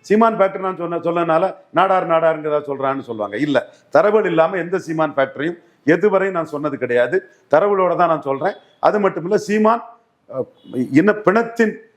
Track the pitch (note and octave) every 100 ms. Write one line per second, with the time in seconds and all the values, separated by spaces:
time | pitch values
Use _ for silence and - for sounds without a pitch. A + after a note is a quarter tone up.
0 | - G#3+ A3+ G#3 F#3+ F#3+ F#3+ F3+ E3+ E3+
1 | E3 E3+ E3 D#3+ F#3+ - _ D#3+ F#3+ F#3
2 | E3+ E3 E3 D#3 D3+ D3 C#3+ C3+ C3+ C3+
3 | A#2+ A2 G2+ G#2+ D3 C3 - _ _ D3
4 | G3 G#3+ G#3 E3 D#3+ F#3+ E3+ F#3 D#3+ D#3+
5 | D#3 C#3+ C3+ - D#3 E3+ _ _ - E3
6 | G3+ F#3+ G3 F3 D#3 D3 D3+ C3+ B2 A#2+
7 | B2+ F#3 - _ _ D3+ G3+ G3 F3+ E3
8 | E3+ D#3+ C3+ C3+ F3 - _ _ D#3+ G#3
9 | F#3+ F3 E3+ G#3 G3+ G#3+ G#3+ A#3 - -
10 | _ _ _ B2+ - _ - A#2 A2+ C#3
11 | G3 G#3 - G#3+ A3+ - A3 - -